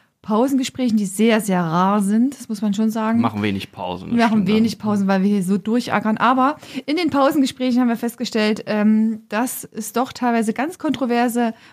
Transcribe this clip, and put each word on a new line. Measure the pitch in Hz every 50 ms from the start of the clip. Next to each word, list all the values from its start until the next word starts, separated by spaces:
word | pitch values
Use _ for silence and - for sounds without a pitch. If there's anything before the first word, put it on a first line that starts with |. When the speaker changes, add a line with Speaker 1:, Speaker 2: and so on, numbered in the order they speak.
| _ _ _ _
Speaker 1:
Pausengesprächen, | - - 220 202 247 277 277 254 262 - - - 254 247 214
die | 220 208
sehr, | 190 - - 214 233 220 220
sehr | 214 208 185 180
rar | 175 165 156 175 185 190 202 208
sind, | 202 190 208 220 240 277 285 -
das | - -
muss | 220 202
man | 220 214 196
schon | 202 220 220
sagen. | 214 226 220 220 226 233
Speaker 2:
Machen | 233 - - 104 104
wenig | 107 101 98 - - -
Pausen, | - 92 90 90 90 95 -
das | 233 233
Speaker 1:
Wir | 233
machen | 226 220 220
Speaker 2:
stimmt, | 190 175
ja. | 214
Speaker 1:
wenig | 220 226 226 - -
Pausen, | - 214 208 202 196
weil | 190 196 190
wir | 185 202
hier | 208 202 180
so | 180 196 196
durchackern. | - 214 220 247 240 - - 208 208 214 220
Aber | - - 226 262 262 254 277 302 - - - - 262 -
in | - 294
den | 339 359 302
Pausengesprächen | - 277 269 277 294 311 262 254 - - 254 254 240 247
haben | 254 240
wir | 233 220
festgestellt, | - 240 233 - 240 - - 226 214 214 220 214 - -
ähm, | 214 214 208 214 220 214 220 220 220 214 - _
dass | - 208 247 247 - - -
es | - _ - 220 -
doch | - 233 254 254 -
teilweise | - 247 247 233 226 220 220 220
ganz | - 254 320 370 -
kontroverse | - 311 262 - 277 233 240 240 240 247 226 240 240 226 226 - - -